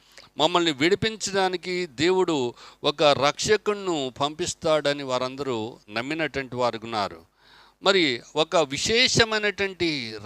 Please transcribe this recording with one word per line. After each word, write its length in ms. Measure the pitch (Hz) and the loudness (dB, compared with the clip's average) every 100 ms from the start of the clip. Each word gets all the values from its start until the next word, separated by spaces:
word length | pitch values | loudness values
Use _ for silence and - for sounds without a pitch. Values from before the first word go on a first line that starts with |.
| _ - - - | _ -20 -10 0
మమ్మల్ని 340 | 160 175 170 | 2 4 2
విడిపించడానికి 1120 | 131 165 196 220 220 196 196 185 180 185 180 175 | 2 2 2 -2 -4 -4 0 0 -2 -4 -6 -6
దేవుడు 680 | 120 170 185 170 151 120 - - - | -2 2 2 2 0 -2 -6 -18 -4
ఒక 200 | 143 151 | -2 4
రక్షకుణ్ణు 1080 | 151 123 143 - 208 214 208 208 190 156 131 - | 4 6 2 2 2 2 0 -4 -2 -2 -4 -2
పంపిస్తాడని 840 | 143 156 170 - 165 151 143 143 | -4 -4 -8 -4 0 2 2 -2
వారందరూ 720 | 135 123 127 131 135 113 113 - - | -2 -2 -4 -6 -4 -4 -6 -12 -10
నమ్మినటువంటి 680 | 110 131 160 151 139 131 123 | -6 -4 -4 -4 -4 -6 -2
వారు 240 | 120 110 | -2 -2
ఉన్నారు. 380 | 113 110 92 82 87 _ _ - _ _ | -6 -4 -4 -8 -20 _ _ -20 _ _
మరి 380 | 190 196 147 117 - 147 | 2 2 2 -2 -4 -4
ఒక 200 | 160 175 | 0 2
విశేషమైనటువంటి 1600 | 139 139 - 233 254 - 226 214 208 190 196 175 165 143 113 107 | 0 -2 0 2 2 2 2 0 -2 -2 -4 -2 -2 -2 -6 -8